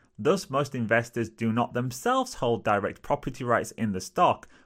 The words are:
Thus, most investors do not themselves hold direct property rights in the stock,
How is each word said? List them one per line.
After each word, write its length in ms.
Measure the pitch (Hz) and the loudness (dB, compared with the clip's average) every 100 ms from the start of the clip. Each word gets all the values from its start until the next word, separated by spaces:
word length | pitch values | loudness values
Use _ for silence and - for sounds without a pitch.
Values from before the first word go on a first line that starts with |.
| _ - | _ -2
Thus, 300 | 110 190 - | 0 0 0
most 260 | 135 139 127 | -2 0 -2
investors 540 | 107 113 120 120 113 | 2 2 2 -4 -4
do 240 | - 113 | -2 0
not 200 | 113 - | 0 0
themselves 640 | 123 127 123 233 262 247 - | -2 -4 -2 0 0 0 -2
hold 280 | 123 113 | 0 0
direct 380 | 110 101 98 - | 2 0 0 -6
property 440 | - 143 139 - 120 | -4 -4 -4 -6 0
rights 260 | 110 107 | 0 0
in 220 | - 110 | -4 -2
the 80 | 92 | -2
stock, 480 | - - 165 113 - - | -4 2 4 2 -4 -20